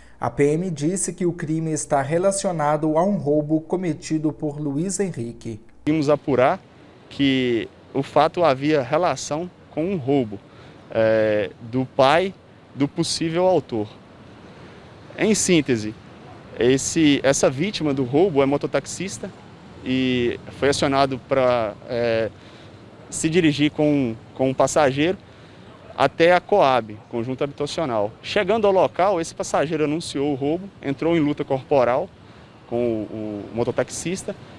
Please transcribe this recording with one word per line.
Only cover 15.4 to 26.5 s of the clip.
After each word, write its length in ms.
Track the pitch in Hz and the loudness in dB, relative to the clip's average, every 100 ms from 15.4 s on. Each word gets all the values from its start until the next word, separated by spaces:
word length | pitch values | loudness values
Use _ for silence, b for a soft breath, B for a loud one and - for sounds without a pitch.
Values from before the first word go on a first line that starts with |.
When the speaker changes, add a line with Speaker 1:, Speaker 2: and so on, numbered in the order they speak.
| - 175 143 117 107 107 - - - - - - | 4 4 4 0 -2 -10 -16 -20 -20 -20 -12 0
Speaker 2:
esse, 640 | 120 135 - 165 156 139 | 4 4 2 2 4 4
essa 260 | 135 139 180 | 2 2 2
vítima 420 | 131 190 - 151 | 0 -4 -2 -2
do 120 | 135 | -2
roubo 400 | 123 143 196 139 | 0 2 2 2
é 20 | 139 | 2
mototaxista 840 | 143 147 143 - - 185 - 196 - - - - - | 0 -2 -4 -6 -8 -10 -10 -14 -16 -20 -20 -20 -12
e 560 | - 131 127 127 120 - - - | -4 0 0 0 0 -4 -10 -2
foi 100 | 131 | 0
acionado 480 | 143 151 139 139 131 - | 2 2 2 0 -2 -2
pra, 460 | 135 127 123 110 104 104 | 0 2 2 -2 -6 -8
é, 400 | 120 120 113 107 - B B B B B - - | -4 0 0 -2 -8 B B B B B -20 -12
se 200 | - 160 | -4 0
dirigir 420 | 165 160 143 147 | 2 2 2 0
com, 420 | - 151 147 123 113 - - | 2 0 2 0 -4 -10 -2
com 140 | 131 | 0
um 40 | |
passageiro 640 | 131 135 170 143 135 160 190 - B B B B B - - | 2 2 2 2 2 0 -2 -10 B B B B B -8 0
até 360 | 139 - 165 | 0 4 4
a 80 | 175 | 4
Coab, 560 | - | 2